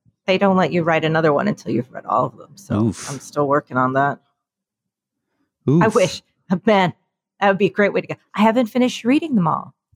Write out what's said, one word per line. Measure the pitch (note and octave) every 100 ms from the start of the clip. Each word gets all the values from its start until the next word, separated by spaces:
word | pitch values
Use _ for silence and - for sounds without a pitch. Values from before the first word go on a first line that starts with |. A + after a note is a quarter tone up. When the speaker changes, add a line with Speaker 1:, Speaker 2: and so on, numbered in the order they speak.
| _ _ -
Speaker 1:
They | F#3
don't | G3 F#3
let | D#3+
you | F3
write | D#3+ D#3+ D#3
another | D#3+ D#3+
one | C#3+ C3+
until | - -
you've | G#2+ B2
read | - -
all | G#2+ C3
of | -
them. | E2+ -
So | - G2+ A2+
Speaker 2:
Oof. | F2+ -
Speaker 1:
I'm | C3+
still | - D3 C#3+
working | C#3+ - B2+
on | B2+
that. | C3+ C#3+ C#3 _ _ _ _ _ _ _ _ _ _ _ _ _ _ -
Speaker 2:
Oof. | D#3
Speaker 1:
I | A3
wish, | A3+ F#3 - - _ - F#3 -
man, | G3+ F3+ - _ _ _ _
that | G3+
would | G3
be | G3
a |
great | - G3+
way | -
to | -
go. | D3+ _ -
I |
haven't | A3 A3+ A#3
finished | B3+ B3 -
reading | A3+ D4 E4 A#3
them | D#3+
all. | - - - _